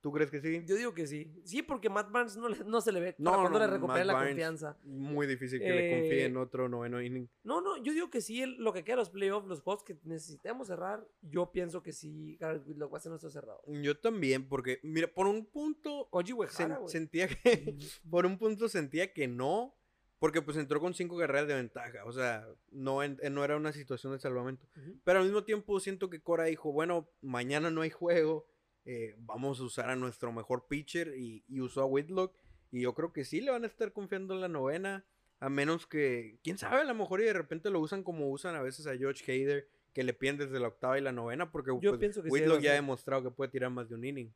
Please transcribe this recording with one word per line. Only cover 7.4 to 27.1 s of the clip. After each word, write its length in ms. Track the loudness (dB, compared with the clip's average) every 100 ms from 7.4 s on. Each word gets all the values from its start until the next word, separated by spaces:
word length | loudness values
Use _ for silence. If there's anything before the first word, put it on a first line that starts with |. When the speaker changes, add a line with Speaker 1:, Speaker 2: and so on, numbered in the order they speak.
Speaker 2:
No, 160 | -4 -2
no, 220 | -2 -2
yo 100 | -2
digo 200 | -2 -2
que 100 | -4
sí, 220 | -4 -4
el, 140 | -4 0
lo 140 | -2
que 120 | -2
queda 140 | -2 0
de 40 |
los 80 | 0
playoffs, 380 | 0 0 0 -4
los 140 | -6
juegos 220 | -4 -4
que 140 | -6 -14
necesitemos 640 | -10 -10 -10 -12 -8 -8 -6
cerrar, 400 | -6 -4 -6 -10 _
yo 280 | -6 -2 0
pienso 300 | 0 -2 -6
que 100 | -8
sí, 460 | -12 -12 -12 -12 -6
Garrett 280 | -4 -4 -6
Whitlock 260 | -8 -6
va 40 | -6
a 20 |
ser 80 | -10
nuestro 220 | -10 -10
cerrador. 320 | -12 -14 -14 -8 -2
Speaker 1:
Yo 160 | 0 2
también, 480 | 2 2 4 4 2
porque, 320 | -2 0 -4
mira, 240 | -2 0 2
por 140 | 4 4
un 180 | 4 -2
punto 600 | -4 -2 -2 -4 -6 -2
Speaker 2:
Koji 220 | 0 0
Uehara, 200 | -2 -2 0
Speaker 1:
sen-, 240 | 0 0
Speaker 2:
güey. 80 | -4
Speaker 1:
sentía 360 | -6 -2 0 0
que, 80 | 4
<laughs> 400 | 6 6 2 -8
Speaker 2:
Ujú. 340 | -12 -14 0
Speaker 1:
por 160 | 4 4
un 100 | 4
punto 320 | 0 2 0
sentía 420 | 0 0 0 -2
que 160 | 0 -2
no, 480 | 0 0 0 -2 _ _ _ _ _
porque, 240 | 2 2
pues, 120 | 0 -4
entró 220 | 0 0
con 140 | 0
cinco 240 | -2 -6 -2
carreras 300 | 2 2 2
de 80 | 0
ventaja, 500 | -2 -8 -12 -12 -10
o 60 |
sea, 360 | -2 0 0 -6 -20 _
no 320 | -6 -2 0
en-, 160 | 0 -2 -2
no 120 | 0
era 140 | 0 0
una 160 | -2
situación 400 | -6 -6 -6 -4
de 60 | -4
salvamento. 480 | -2 -2 -4 -8 _ -20
Speaker 2:
Ujú. 220 | -18 -4
Speaker 1:
Pero 140 | 4 6
al 80 | 6
mismo 180 | 4 2
tiempo 340 | -2 0 0
siento 320 | 0 -4 -6
que 100 | -6
Cora 220 | 0 2
dijo, 280 | 4 0 0
"Bueno, 380 | 0 2 0 -2